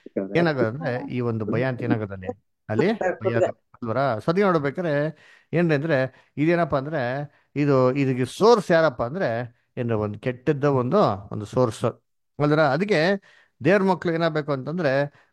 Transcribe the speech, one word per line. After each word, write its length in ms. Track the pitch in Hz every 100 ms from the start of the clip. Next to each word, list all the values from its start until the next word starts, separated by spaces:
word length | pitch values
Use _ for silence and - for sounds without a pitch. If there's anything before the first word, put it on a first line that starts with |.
| - - 98 151
ಏನಾಗೋದಂದ್ರೆ 760 | 170 135 113 139 156 123 -
ಈ 60 | 123
ಒಂದು 260 | 120 113 104
ಭಯ 180 | 110
ಅಂತ 180 | 131 120
ಏನಾಗೋದಲ್ಲಿ 460 | 120 107 101 95 92 - _ _ -
ಅಲ್ಲಿ 240 | 110 180
ಭಯ 420 | 226 185 - 113 117
ಅದು 100 | 175
ಅಲ್ವರ? 760 | - _ _ 117 117 139 110
ಸದ್ಯ 240 | 165 175
ನೋಡ್ಬೇಕಾದ್ರೆ 720 | 202 165 139 135 175 143 156 - - - _
ಏನ್ರಿ 220 | 156 175 143
ಅಂದ್ರೆ 560 | 165 135 131 - _ -
ಇದೇನಪ್ಪ 380 | 156 175 160 143
ಅಂದ್ರೆ 560 | 143 156 120 135 147 _ _ 143
ಇದು, 360 | 143 135 127
ಇದಕ್ಕೆ 340 | 139 135 127 123
ಸೋರ್ಸ್ 460 | - 208 233 -
ಯಾರಪ್ಪ 320 | 165 156 123
ಅಂದ್ರೆ 540 | 120 180 147 113 120 - _ -
ಏನ್ರಿ, 180 | 117 110
ಒಂದು 240 | 107 -
ಕೆಟ್ಟದ್ದ 440 | 131 123 - 143
ಒಂದು, 340 | 147 135 123 202 147 101 -
ಒಂದು 140 | 110 104
ಸೋರ್ಸ್ 400 | 123 123 - 120 - _ _ _ -
ಅಲ್ವರ? 200 | 147 156
ಅದಕ್ಕೆ 600 | 147 147 208 170 170 196 - _ _ _
ದೇವ್ರ 200 | 135 202
ಮಕ್ಳು 300 | 190 175 175
ಏನಾಗ್ಬೇಕು 380 | 160 165 156 151
ಅಂತಂದ್ರೆ 720 | 135 131 180 147 135 143 - _